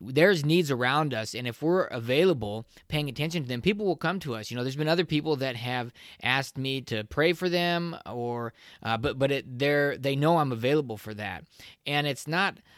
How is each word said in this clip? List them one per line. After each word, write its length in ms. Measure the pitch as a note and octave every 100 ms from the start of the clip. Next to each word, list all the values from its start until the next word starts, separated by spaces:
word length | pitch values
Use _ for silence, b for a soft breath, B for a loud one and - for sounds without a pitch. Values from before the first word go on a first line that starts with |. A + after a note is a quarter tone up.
there's 460 | A#2+ C3 F#3 F3+ D3
needs 240 | E3+ D3+
around 420 | B2+ B2 D3 D#3
us, 220 | A#2 A2
and 120 | A2 B2
if 160 | A2+
we're 220 | D#3 F#3
available, 840 | - B2+ A#2 C3+ F#3 C#3+ G#2 G#2+ - b _
paying 220 | D3+ C#3+
attention 320 | A#2+ D#3+ E3+
to 60 | B2
them, 120 | B2
people 240 | E3+ G#3
will 120 | G3+ D#3
come 220 | E3 F#3
to 140 | D3+
us. 160 | A2 G#2+
You 60 | A#2+
know, 60 |
there's 140 | B2+ C#3
been 120 | D3+
other 160 | E3+
people 320 | E3 D3+ D#3 C#3+
that 200 | C3+ A#2
have 360 | B2 B2 A#2+ B B B
asked 340 | A#2+ C3+ C3+ C3
me 240 | C3+ C3+
to 220 | B2+ A2
pray 300 | G#2+ - D#3+
for 160 | E3+ F3+
them, 460 | F3 F3 F3 E3+ - -
or, 480 | A#2+ A#2+ A#2+ A#2 B B B
uh, 140 | A2+ A2+
but, 220 | C#3 B2+
but 120 | C3+
it, 280 | C#3 B2+ B2
they're, 380 | C#3+ D3 C#3+ C3
they 200 | C3+ C#3
know 220 | D3+ E3+
I'm 140 | C#3
available 440 | A#2 B2 D3+ C3 G#2+
for 160 | A2
that. 300 | G#2 G#2 F2 - B B B -
And 200 | D3 D3
it's 200 | C3 D3
not, 320 | E3+ G3 - b